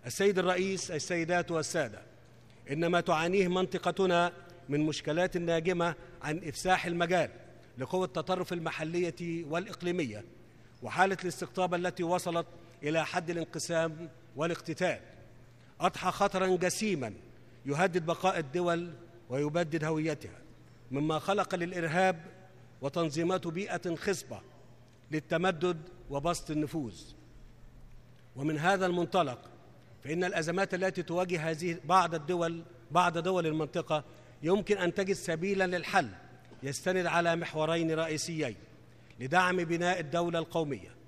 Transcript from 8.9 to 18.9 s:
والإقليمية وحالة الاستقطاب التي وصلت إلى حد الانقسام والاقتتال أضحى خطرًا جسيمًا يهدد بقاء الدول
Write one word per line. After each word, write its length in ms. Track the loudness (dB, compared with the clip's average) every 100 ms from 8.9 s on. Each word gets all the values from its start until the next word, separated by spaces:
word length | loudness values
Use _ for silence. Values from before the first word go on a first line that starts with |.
| 0 -2 -2 -4 -4 -2
والإقليمية 800 | -4 -4 -4 -2 0 -2 -6 -14 -20 -20 -20 -20 -12
وحالة 340 | -6 2 2 2
الاستقطاب 500 | -4 -6 -8 -2 0
التي 300 | 0 -2 -2
وصلت 420 | 0 0 0 -2 -4 -12 -20 -6
إلى 220 | -2 0 0
حد 240 | -2 -2
الانقسام 800 | -4 -4 -6 -2 0 0 -4 -14 -16 -14 -4
والاقتتال 640 | -2 -2 -6 0 0 0 -8 -20 -20 -20 -20 -20 -20 -2
أضحى 320 | -2 0 -2
خطرًا 360 | 2 2 4 2
جسيمًا 680 | 4 2 0 0 0 -2 -8 -18 -20 -20 -12 -4
يهدد 400 | 2 2 2 0
بقاء 340 | 2 2 2
الدول 540 | -2 0 2 2 -2